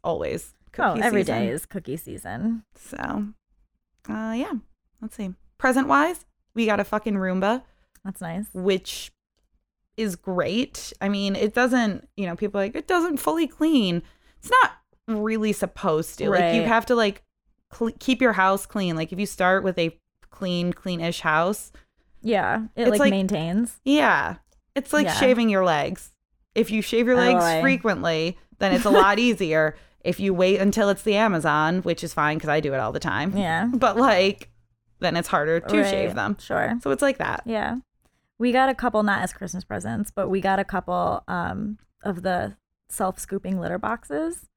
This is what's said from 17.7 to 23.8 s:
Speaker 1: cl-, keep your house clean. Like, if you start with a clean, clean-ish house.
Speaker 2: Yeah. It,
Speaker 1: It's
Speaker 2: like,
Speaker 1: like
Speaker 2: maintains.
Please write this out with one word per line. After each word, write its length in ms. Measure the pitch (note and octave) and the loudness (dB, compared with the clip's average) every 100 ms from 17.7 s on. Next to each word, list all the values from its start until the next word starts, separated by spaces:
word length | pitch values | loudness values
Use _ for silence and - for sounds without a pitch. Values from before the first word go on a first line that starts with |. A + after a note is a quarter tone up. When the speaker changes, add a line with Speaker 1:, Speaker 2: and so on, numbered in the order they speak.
Speaker 1:
cl-, 200 | - A3+ - | -6 -4 -2
keep 200 | - B3+ | 0 2
your 120 | B3 | 2
house 320 | F#3+ F#3+ G3 - | 4 2 2 -2
clean. 300 | G#3 F3+ D#3+ | -4 -2 -2
Like, 180 | D#3+ | -4
if 60 | F#3 | -6
you 60 | G3+ | -6
start 360 | - F#3 F#3+ | 0 2 2
with 140 | F#3 F3 | 2 0
a 200 | E3 - _ _ _ | -2 -4 _ _ _
clean, 420 | - F3+ F3 F3 | -10 -4 -2 -2
clean-ish 480 | E3+ F#3+ E3+ E3+ - | -4 -6 -4 -4 -2
house. 500 | E3 D#3 F3 G#3 - - _ _ _ - | 0 2 2 -2 -10 -20 _ _ _ -8
Speaker 2:
Yeah. 420 | A3 G3+ F#2+ A3 A3 A3+ | -2 0 0 -2 -4 -2
It, 60 | |
Speaker 1:
It's 60 | A#3+ | 2
Speaker 2:
like, 80 | G#3 | 4
Speaker 1:
like 100 | C#4 | 4
Speaker 2:
maintains. 680 | G3 F#3+ F3 E3 G3 A#3+ - | 2 0 -2 -2 -2 -4 -4